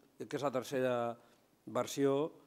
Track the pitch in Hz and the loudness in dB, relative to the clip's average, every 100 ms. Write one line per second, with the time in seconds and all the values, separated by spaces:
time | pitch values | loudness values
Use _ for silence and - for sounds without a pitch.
0 | - - 107 147 139 127 113 135 127 123 | -20 -16 -8 -4 -2 -2 -2 0 2 2
1 | 117 120 - - _ _ - 120 120 - | 0 -4 -12 -20 _ _ -6 -2 -2 2
2 | 139 139 160 - | 4 4 0 -6